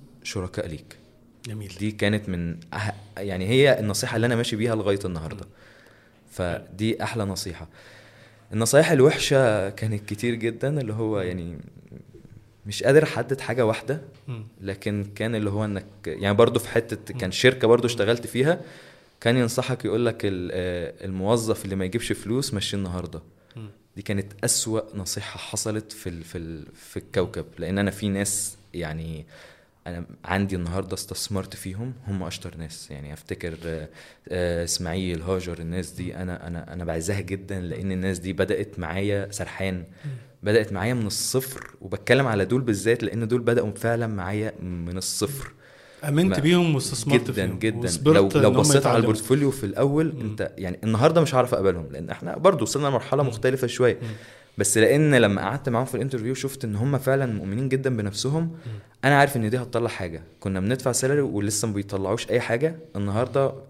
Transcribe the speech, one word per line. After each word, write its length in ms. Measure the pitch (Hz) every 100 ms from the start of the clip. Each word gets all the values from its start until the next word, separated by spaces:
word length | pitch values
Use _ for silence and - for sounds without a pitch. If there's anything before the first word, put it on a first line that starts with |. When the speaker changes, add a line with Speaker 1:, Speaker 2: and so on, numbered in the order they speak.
| - -
Speaker 1:
شركاء 440 | - 104 92 - -
ليك". 300 | 76 - - - _ _ _ 117
Speaker 2:
جميل. 280 | 107 98 87
Speaker 1:
دي 120 | 104
كانت 380 | 107 101 107 101
من 260 | 87 85 82 -
أه-، 200 | - 104 - - -
يعني 300 | 101 92 95
هي 320 | 127 139 123
النصيحة 360 | 107 98 120 113
اللي 120 | 117
أنا 80 | 117
ماشي 200 | 120 107
بيها 200 | 113 110
لغاية 240 | 101 98 92
النهاردة. 400 | 85 80 104 -
Speaker 2:
مم. 60 | - - - - - _ _ _
Speaker 1:
فدي 720 | - 90 82 - 92 110 -
أحلى 200 | 101 117 98
نصيحة. 420 | 92 95 82 82 - - - - - - - -
النصايح 380 | 107 113 143 160
الوحشة 760 | 147 135 - - 135 127 107 98
كانت 400 | - 110 104 104
كتير 260 | 104 120 113
جدا، 460 | 113 110 135 151
اللي 120 | 113
هو 220 | 107 110 104
Speaker 2:
مم. 80 |
Speaker 1:
يعني 340 | 92 90 85 80 - - - - - - - - - _ 104
مش 180 | 104
قادر 200 | - 143
أحدد 380 | 151 110 135 131
حاجة 240 | - 120 110
واحدة، 360 | 110 - 151 - - -
Speaker 2:
مم. 200 | 117 107 -
Speaker 1:
لكن 440 | 95 98 107 104 101 101
كان 200 | 110 113
اللي 140 | 104
هو 160 | 101 107
إنك، 200 | 98 - - -
يعني 300 | - 98 104
برضو 240 | 117 120
في 100 | -
حتة، 440 | 117 - 104 -
كان 140 | 123 92
Speaker 2:
مم. 40 |
Speaker 1:
شركة 360 | - 127 127 113
برضو 160 | 120
Speaker 2:
مم. 60 | 117
Speaker 1:
اشتغلت 380 | - 104 120 -
فيها، 340 | 120 143 180 - - - - _ -
كان 160 | 117 127
ينصحك 480 | 117 - 127 120 107
يقولك 320 | 110 120 117 104
ال-، 240 | 92 90
آه، 520 | 92 90 87 85 - 95
الموظف 600 | 95 95 117 110 104 98
اللي 100 | 95
ما 100 | 92
يجيبش 260 | 113 -
فلوس 420 | 101 98 123 139
مشي 240 | 104 - 101
النهاردة. 440 | 92 90 85 80 - _ _ 117
Speaker 2:
مم. 140 | 104 - _ -
Speaker 1:
دي 60 |
كانت 320 | - 98 98 101
أسوأ 380 | 113 - 113 110 - 101
نصيحة 420 | 90 - - -
حصلت 540 | - 107 110 104 -
في 180 | - 92
ال-، 140 | 85
في 140 | 80 90
ال-، 280 | 82 80 - -
في 220 | - 87
الكوكب، 480 | - - 90 - 78 -
لأن 200 | 82 98
أنا 140 | 101
في 180 | 98 107
ناس، 480 | 98 101 - - - -
يعني 520 | 87 78 80 80 78 78 - - - _ _ 87
أنا 180 | 87 82 - -
عندي 300 | 95 98 90
النهاردة 380 | 85 92 92
استثمرت 640 | 95 - - - 101 95 -
فيهم، 380 | 95 95 123 123 101
هم 160 | 98
أشطر 320 | 87 - 87 80
ناس. 340 | 78 - -
يعني 220 | 71 73
أفتكر، 400 | 76 - 92 87 80 85
آه، 240 | 80 76 - - - -
آه، 340 | 90 87 85
إسماعيل، 580 | 85 - 87 90 92 82
هاجر، 380 | 87 95 87 85
الناس 320 | 82 90 87
دي 240 | - 90 82
أنا، 320 | 92 87 85
أنا، 260 | 85 -
أنا 120 | 90 82
بعزها 340 | 82 82 101
جدا، 400 | 87 95 - 95
لأن 320 | 90 80 95
الناس 280 | 92 92 92
دي 140 | 90
بدأت 460 | 85 95 104 101 -
معايا 480 | 82 90 101 101 98
سرحان، 440 | - 87 - 95 90
Speaker 2:
مم. 360 | 85 - 147 127 - _
Speaker 1:
بدأت 300 | 104 110 101
معايا 200 | 98 107
من 140 | 123 104
الصفر، 640 | - - 131 135 - - -
وبتكلم 460 | 95 95 - 127 131
على 180 | 104 92
دول 160 | 123
بالذات 420 | 117 98 110 117
لأن 240 | 110 110 113
دول 140 | 123
بدأوا 300 | 120 120 107
فعلا 360 | 101 113 117 117
معايا 460 | 104 90 104 107 -
من 360 | 90 87 85 90
الصفر. 540 | - - 104 139 - - - - - -
Speaker 2:
آمنت 320 | 147 143 190 185
Speaker 1:
ما-، 60 |
Speaker 2:
بيهم 340 | 147 175 170 139
واستثمرت 460 | - 123 110 143
Speaker 1:
جدا، 100 | -
Speaker 2:
فيهم، 260 | 104 92 92
Speaker 1:
جدا. 180 | 110 104
Speaker 2:
وصبرت 380 | 92 85 143 156
Speaker 1:
لو، 260 | 98 160
لو 80 | 113
Speaker 2:
إن 60 | 123
هم 60 |
Speaker 1:
بصيت 140 | 151 139
على 40 |
Speaker 2:
يتعلموا. 200 | 139 117
Speaker 1:
البورتفوليو 520 | 113 110 - 139 143
في 140 | 135 98
الأول، 480 | - 139 147 160 143
Speaker 2:
مم. 60 |
Speaker 1:
أنت 300 | 110 107 92 -
يعني 220 | 90 90
النهاردة 380 | 110 110 147 165
مش 140 | 143 131
هعرف 180 | 120
أقبلهم، 340 | 107 95 87 71
لأن 180 | 69 85
إحنا 280 | - - -
برضو 260 | 175 156
وصلنا 240 | - 139 143
لمرحلة 360 | 127 - 139
Speaker 2:
مم. 60 | 131
Speaker 1:
مختلفة 380 | 110 127 131 120
شوية. 300 | - 123 -
Speaker 2:
مم. 60 | 110 107 - - - -
Speaker 1:
بس 200 | 101 113
لأن 380 | 107 143 151 131
لما 260 | 104 98
قعدت 280 | 98 135 -
معاهم 160 | 117 131
في 100 | 113
الانترفيو 380 | 131 127 110
شفت 320 | 131 135 - 113
إن 100 | 104
هم 220 | 143 135
فعلا 280 | 131 135 131
مؤمنين 440 | 104 90 107 135
جدا 280 | 135 131 117
بنفسهم، 460 | 104 98 127 156
Speaker 2:
مم. 60 | 165 165 117 107 - _ 131
Speaker 1:
أنا 120 | 143
عارف 200 | 143 123
إن 120 | 107
دي 80 | 127
هتطلع 300 | 120 113 117
حاجة. 340 | - 92 80 82 -
كنا 200 | 101 95
بندفع 320 | 98 127 131
سالري 300 | 120 131 147
ولسه 460 | 135 104 101 - 113
ما 60 |
بيطلعوش 560 | 101 101 98 95 117 -
أي 100 | 117
حاجة. 360 | - 117 156 165 - 101
النهاردة 580 | 101 104 123 143 135 -